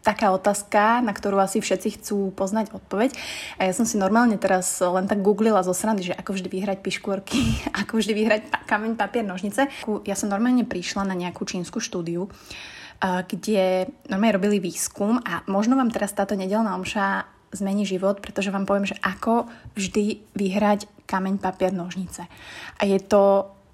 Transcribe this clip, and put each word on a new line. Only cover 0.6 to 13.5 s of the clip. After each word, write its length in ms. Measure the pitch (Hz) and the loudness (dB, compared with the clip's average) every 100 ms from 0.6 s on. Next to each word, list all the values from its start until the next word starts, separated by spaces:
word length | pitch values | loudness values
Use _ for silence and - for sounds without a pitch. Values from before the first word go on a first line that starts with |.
| - 214 214 240 | 2 4 4 4
na 140 | 233 | 0
ktorú 240 | 202 202 196 | -2 0 2
asi 240 | 196 226 | 2 0
všetci 360 | - 185 214 - | 0 -2 -2 -6
chcú 360 | - 202 196 | -4 -2 -2
poznať 400 | 196 196 220 208 | -2 -2 0 -2
odpoveď. 400 | 190 - 196 254 - - - - - | -8 -6 0 0 0 -12 -12 -12 -2
A 140 | 190 | 0
ja 20 | |
som 140 | 180 226 | 2 0
si 80 | |
normálne 400 | 208 190 220 240 202 | 2 4 6 6 4
teraz 460 | 196 185 185 - | 2 2 2 0
len 240 | 180 180 190 | 2 2 2
tak 160 | 208 | 2
googlila 400 | 196 196 220 208 | 2 4 4 4
zo 100 | 180 | 2
srandy, 380 | 180 220 214 180 | 0 0 0 -2
že 80 | - | -6
ako 160 | - 196 | -4 -6
vždy 120 | 185 | -4
vyhrať 280 | 185 202 190 | -4 -4 -4
piškôrky, 560 | 196 - - 196 196 247 233 220 | -4 -6 -4 -4 -2 0 2 0
<laughs> 180 | - - 202 | -4 -6 -2
ako 160 | 220 | -2
vždy 100 | 202 | 0
vyhrať 280 | 214 226 214 - | 2 2 0 -4
pa-, 120 | - - | -8 -2
kameň, 320 | 214 220 226 | -2 -2 -4
papier, 260 | 196 240 | -2 -2
nožnice. 460 | 214 185 202 202 277 - - | -4 -4 -4 0 -2 -2 -6
Ku-, 160 | 208 | -6
ja 160 | 208 196 | -4 -4
som 100 | 214 | -2
normálne 380 | 202 240 254 240 | 0 2 2 2
prišla 400 | 196 175 202 196 | -4 -6 -4 -2
na 80 | |
nejakú 320 | 185 175 175 196 | -2 -4 -6 -8
čínsku 320 | 185 170 233 | -6 -6 -8
štúdiu, 480 | - 180 170 170 196 - - - - - - - | -6 -6 -4 -4 -6 -10 -18 -18 -16 -18 -20 -4
a, 240 | 185 180 | 0 0
kde 640 | 180 185 - | -2 -6 0